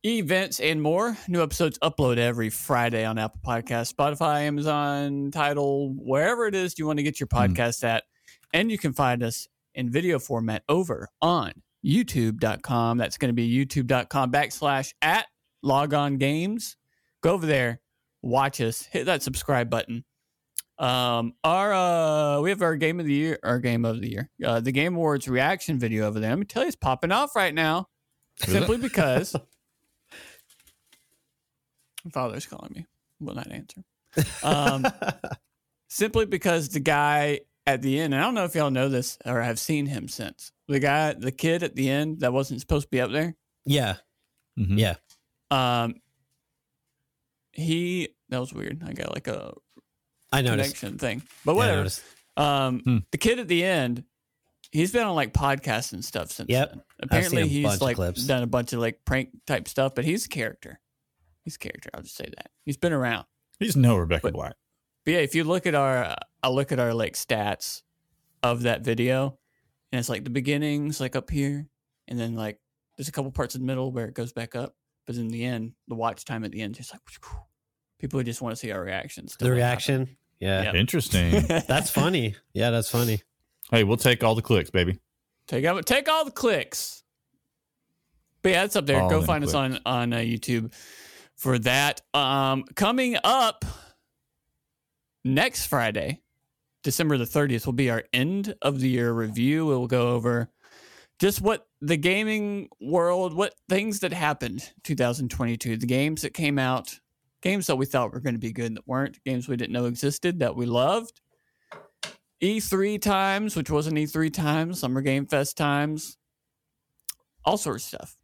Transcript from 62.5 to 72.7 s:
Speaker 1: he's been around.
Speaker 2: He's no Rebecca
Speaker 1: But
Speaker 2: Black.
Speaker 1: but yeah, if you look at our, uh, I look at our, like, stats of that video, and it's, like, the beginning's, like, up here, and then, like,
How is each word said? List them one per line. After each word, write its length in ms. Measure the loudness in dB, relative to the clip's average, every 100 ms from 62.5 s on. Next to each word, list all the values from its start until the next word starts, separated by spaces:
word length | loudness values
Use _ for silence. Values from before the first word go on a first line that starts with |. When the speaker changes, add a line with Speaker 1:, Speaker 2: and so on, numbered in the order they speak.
| _
Speaker 1:
he's 120 | -10 -2
been 160 | 0
around. 340 | 0 0 -4 -8 _ _ _
Speaker 2:
He's 180 | 0 6
no 200 | 6 6
Rebecca 320 | 4 0 0
Speaker 1:
But 40 |
Speaker 2:
Black. 220 | -4 -10 -12 _ _ _ _
Speaker 1:
but 80 | 0
yeah, 40 | 2
if 140 | 2
you 80 | 0
look 220 | 0 0 2
at 80 |
our, 300 | 2 2 2
uh, 100 | -2 -6 -12 _
I 40 | 0
look 220 | 0 0
at 80 | 0
our, 160 | 0
like, 200 | 0 -2
stats 680 | -4 -4 -2 0 -4 -8 -12 _ _ _ _ _ _
of 180 | -2 0
that 200 | 0 0
video, 560 | -2 0 2 2 -2 -6 _ _ _ _ _
and 80 | -4
it's, 100 | -2
like, 140 | -4
the 80 | -4
beginning's, 720 | -4 -2 0 0 -2 -2 -4
like, 160 | -4 -4
up 120 | -4
here, 360 | -2 -2 -4 -10 _ _ _ -10
and 100 | -6
then, 180 | -4 -4
like, 240 | -6 -8 _